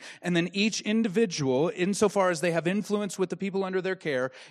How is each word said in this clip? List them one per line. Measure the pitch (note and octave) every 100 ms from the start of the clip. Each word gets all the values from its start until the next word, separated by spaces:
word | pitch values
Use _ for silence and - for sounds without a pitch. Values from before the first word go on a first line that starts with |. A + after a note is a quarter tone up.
| - -
and | F3+ E3+
then | F3
each | G3 G#3+ -
individual, | G#3 A3 A3+ F3+ A3 D#3+ C3+ B2+ E3 F3+
insofar | F3+ F#3+ G#3 G3+ F#3
as | E3
they | F3
have | E3 D#3+
influence | G3+ F#3+ G#3 G#3 -
with | F3+
the | F3
people | G3 F#3+
under | F#3+ F#3
their | F#3 F#3
care, | D#3+ C3 B2+ - -